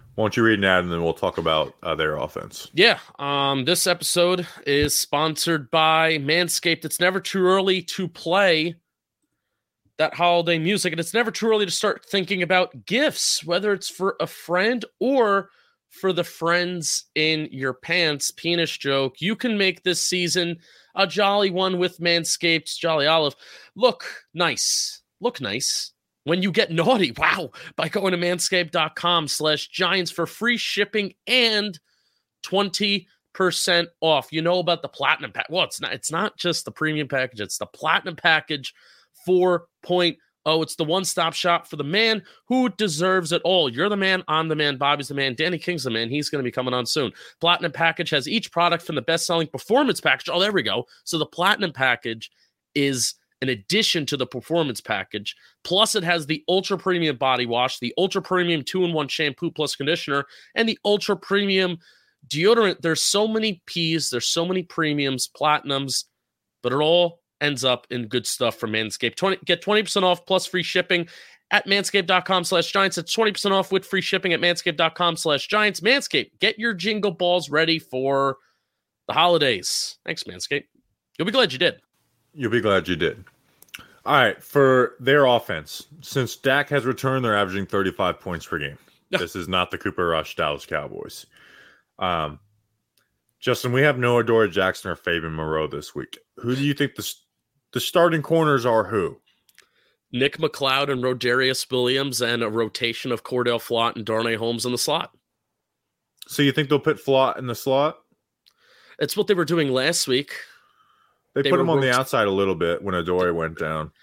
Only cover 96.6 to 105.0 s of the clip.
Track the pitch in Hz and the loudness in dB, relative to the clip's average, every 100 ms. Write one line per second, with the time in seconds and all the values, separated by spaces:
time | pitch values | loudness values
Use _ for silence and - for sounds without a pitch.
96.6 | 143 139 143 - - - _ _ _ _ | -2 0 -2 -2 -10 -12 _ _ _ _
97.6 | _ 123 - 180 170 160 139 165 156 135 | _ -6 0 4 4 2 0 2 2 2
98.6 | 123 113 95 107 82 - _ _ _ - | 2 2 2 -2 -2 -6 _ _ _ -20
99.6 | _ _ _ _ _ 123 139 - 156 - | _ _ _ _ _ -2 -2 0 -4 -2
100.6 | 135 135 143 131 127 127 120 127 131 131 | -2 0 0 -2 -2 0 0 2 0 -2
101.6 | - 127 123 135 139 120 117 120 113 110 | -2 0 0 0 -2 -2 -2 0 -2 -2
102.6 | 110 - 117 113 135 117 - 127 120 117 | -4 -2 -4 -4 -6 -6 -4 -2 0 -2
103.6 | - 117 117 - 107 110 117 110 117 120 | -2 0 0 -2 -4 -2 -2 -2 -4 -4
104.6 | 120 123 - 156 | -4 -4 -2 -4